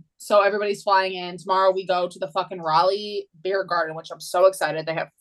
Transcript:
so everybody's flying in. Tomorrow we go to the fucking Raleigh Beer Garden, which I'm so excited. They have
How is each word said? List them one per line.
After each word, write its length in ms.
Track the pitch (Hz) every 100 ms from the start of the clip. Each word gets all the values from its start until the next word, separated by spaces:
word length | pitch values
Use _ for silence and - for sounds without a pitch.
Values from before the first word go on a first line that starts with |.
| - _
so 240 | - 208
everybody's 420 | 196 202 208 202
flying 300 | - 190 190
in. 240 | 185 180 180
Tomorrow 340 | 196 190 190
we 120 | 190 185
go 220 | 180 180
to 100 | 180
the 100 | 190
fucking 320 | - 180 185
Raleigh 680 | 160 160 185 202 208 202 - 160
Beer 220 | 185 196
Garden, 300 | 180 175 160
which 160 | 156 -
I'm 100 | 160
so 260 | - 180 190
excited. 400 | 190 156 160 156
They 80 |
have 160 | 160 160 _